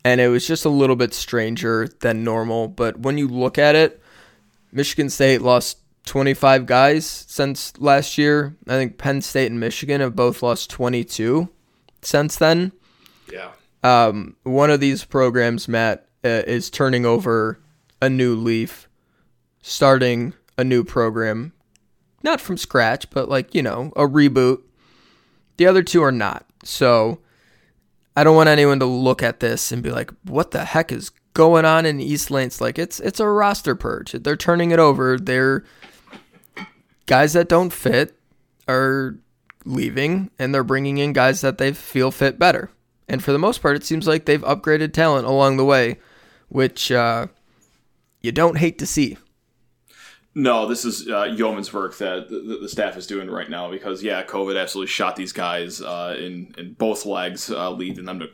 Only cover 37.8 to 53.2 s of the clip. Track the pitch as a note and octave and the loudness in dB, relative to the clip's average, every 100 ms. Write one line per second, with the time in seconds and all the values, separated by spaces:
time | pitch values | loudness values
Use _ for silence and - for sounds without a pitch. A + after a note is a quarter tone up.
37.8 | - A#2+ D3 _ _ _ _ _ - C3 | 0 0 -2 _ _ _ _ _ -2 0
38.8 | C3+ C3+ C3+ - _ _ _ - - C3 | 0 -2 -4 -10 _ _ _ -20 -8 -4
39.8 | A#2+ B2 D3 F#3 F#3+ - C3 C#3 A#2 C3+ | -4 -2 -2 -2 -4 -6 -2 -2 0 -2
40.8 | C#3 C#3 D3 C#3 B2+ G3 C3+ - C3+ C#3+ | -2 -2 0 4 4 4 -2 0 -2 -4
41.8 | - C3 C3 - C#3 - F3 - - _ | -6 -2 -2 2 0 4 2 2 -4 _
42.8 | _ _ - C3 - C#3 F#3+ B3 D3+ C#3+ | _ _ -10 -6 -2 0 0 0 -2 -2
43.8 | - D#3+ D#3+ D#3 D#3 D3 - D3 - D3+ | -2 -2 0 0 2 0 0 -2 2 0
44.8 | D#3 D#3 D#3+ C#3 A#2+ C3+ C3+ C3+ C3+ C3+ | 0 0 2 2 0 2 4 4 4 4
45.8 | A#2 C3 _ _ _ _ _ - C3+ - | 2 -4 _ _ _ _ _ -2 -2 -2
46.8 | - B2 A#2 A2+ - _ _ _ _ _ | 0 2 2 -2 -6 _ _ _ _ _
47.8 | _ _ _ _ A#2 A2+ E3+ D3+ E3 - | _ _ _ _ -4 2 2 4 -2 -2
48.8 | C#3+ - C3 - _ _ _ _ _ _ | -4 0 -2 -4 _ _ _ _ _ _
49.8 | _ _ - _ _ D3+ C3 A2+ G#2+ A#2 | _ _ -20 _ _ 0 2 2 0 -4
50.8 | A#2+ G2+ - G#2 G2+ A2 A2 G#2 G2+ G#2 | -6 -8 -6 -4 -4 -2 -2 -4 -8 -8
51.8 | F#2+ - G2 F#2 - A2 G#2+ A2 G2+ - | -10 -8 -8 -8 -10 -12 -10 -12 -10 -6
52.8 | G2+ F2+ F2+ G2 | -6 -6 -10 -10